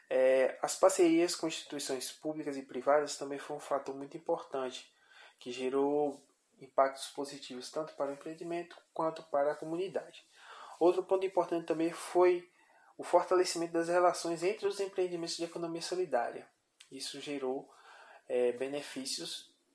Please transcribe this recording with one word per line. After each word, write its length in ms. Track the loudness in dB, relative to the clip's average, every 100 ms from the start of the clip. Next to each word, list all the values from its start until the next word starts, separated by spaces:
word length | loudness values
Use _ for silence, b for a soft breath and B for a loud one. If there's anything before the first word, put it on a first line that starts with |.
| -2
É, 500 | 2 6 6 4 2
as 140 | -4 4
parcerias 580 | 4 6 6 6 4
com 140 | 0 -4
instituições 640 | -6 -8 -8 -4 -4 -6
públicas 440 | -8 -8 -6 -6 -8
e 60 |
privadas 540 | -8 -4 4 4 4 -4
também 220 | -6 -8
foi 180 | -8 -10
um 40 |
fator 340 | -4 -4 -4
muito 220 | -8 -10 -12
importante, 720 | -4 -4 -2 -6 -6 -8 -16 B B B B B
que 120 | -12
gerou 720 | -4 0 2 2 2 0 -2 _ _ _ _
impactos 480 | -8 2 2 2 -10
positivos 640 | -8 -8 -8 -12 -12 -8
tanto 240 | -8 -8
para 160 | -6 -6
o 40 |
empreendimento 600 | -6 -10 -10 -8 -8 -8 -14 _
quanto 280 | -4 -4 -4
para 280 | -4 0 0
a 40 | 0
comunidade. 680 | -6 -4 -2 -4 -8 -18 -20 B B B B B
Outro 240 | 4 4
ponto 240 | 2 0 2
importante 400 | 0 0 0 -2
também 260 | 0 0
foi 560 | -2 -2 4 6 6 -2 b b b b -14
o 80 |
fortalecimento 680 | 4 4 6 2 2 0 -2
das 160 | 0 2
relações 540 | 4 4 4 -2 -2
entre 240 | -2 0 -2
os 140 | -2
empreendimentos 560 | -4 0 -2 -2 -4 -4
de 80 |
economia 380 | -6 -4 -6 -4
solidária. 680 | -4 -2 0 0 0 -6 -14 _ _ _ -18
Isso 300 | -12 -10 -10
gerou, 500 | -8 -4 -2 -4 -6 B B B B B -2
é, 240 | 2 2
benefícios 1000 | 2 -4 -6 -8 -8 -6 -6 -8 -10 -14 _ _